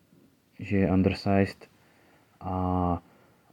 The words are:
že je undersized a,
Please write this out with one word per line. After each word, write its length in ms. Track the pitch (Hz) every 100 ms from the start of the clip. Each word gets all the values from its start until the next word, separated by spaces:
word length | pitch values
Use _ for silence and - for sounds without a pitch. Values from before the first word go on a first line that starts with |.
| _ _ _ _ _ -
že 180 | 107 101
je 140 | 90
undersized 760 | 95 95 92 101 98 98 - - _ _ _ _ _ _ _
a, 600 | 95 92 90 90 90 85 _ _ _ _ _